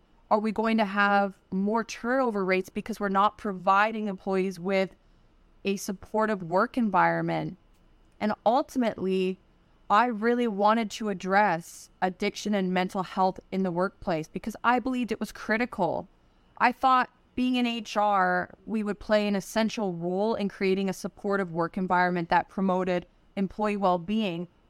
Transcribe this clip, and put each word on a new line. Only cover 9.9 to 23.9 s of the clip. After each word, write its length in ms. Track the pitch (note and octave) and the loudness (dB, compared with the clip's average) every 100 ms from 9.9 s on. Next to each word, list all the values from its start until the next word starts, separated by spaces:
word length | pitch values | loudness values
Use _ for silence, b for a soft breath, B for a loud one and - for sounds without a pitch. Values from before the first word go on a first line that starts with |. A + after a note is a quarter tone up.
| G3+ B3 | 2 2
really 420 | G#3+ A#3 A#3+ A#3+ | 0 0 0 0
wanted 420 | G3 G#3 A3+ A3 | 2 2 2 0
to 180 | - G#3+ | -4 -6
address 800 | F#3 F#3 G3 G#3 E3 - - - - | -4 0 4 4 0 -6 -18 -16 -4
addiction 540 | F#3 F3 G3+ - G3+ G#3 | -4 -2 -4 -2 -2 0
and 180 | F#3 | 0
mental 300 | F#3 F#3 G3 | 0 0 -4
health 360 | F3 G3 F#3+ - - | -4 0 0 0 -6
in 120 | F#3+ | -2
the 80 | F#3 | -2
workplace 560 | E3+ F#3+ - - D#3+ D#3+ | 0 -2 -2 -4 -4 -4
because 280 | - A3+ - | -10 -10 -4
I 160 | A#3 B3 | 0 0
believed 320 | C4 B3+ A3+ | 0 -4 -4
it 80 | A3 | -6
was 120 | G#3 | -8
critical. 760 | - - G#3+ B3 - E3+ - F3+ _ _ _ _ - | -8 -4 -2 -2 -2 -2 -2 -8 _ _ _ _ 0
I 140 | A#3 | 0
thought 380 | A#3+ C4 B3+ A#3+ _ _ - | 2 2 2 0 _ _ -4
being 200 | B3+ B3+ | -2 0
in 120 | A#3+ | 0
H 300 | A#3 A3 G#3+ | -4 -4 0
R, 520 | G#3 G3+ F#3 F3+ - - - | 2 2 2 0 -4 -10 -6
we 180 | G#3+ | -4
would 160 | G#3 G3+ | -4 -4
play 280 | - G#3+ G#3 | 2 2 2
an 80 | G3+ | -2
essential 580 | - A3 A3 - G3 | -2 -2 -2 -2 -4
role 420 | E3+ E3+ F#3 G#3+ A3+ | -4 -4 -2 0 -2
in 120 | G3 | -4
creating 420 | - F#3+ F#3+ G3 | -2 0 0 -2
a 40 | |
supportive 580 | F#3 F#3+ - G3+ G3 F3+ | -4 -10 -8 -2 -2 -2
work 260 | E3 E3 F#3+ | -2 -4 -2
environment 520 | F#3 F3+ F3+ F3+ E3+ | 0 2 2 0 2
that 200 | F3 - | 0 0
promoted 560 | - F#3+ F3+ F#3 F3 F3 _ _ - | -2 0 0 0 -2 -4 _ _ -6
employee 420 | F#3+ - G#3+ G3+ | -4 -2 -2 0
well-being, 720 | G3 | 0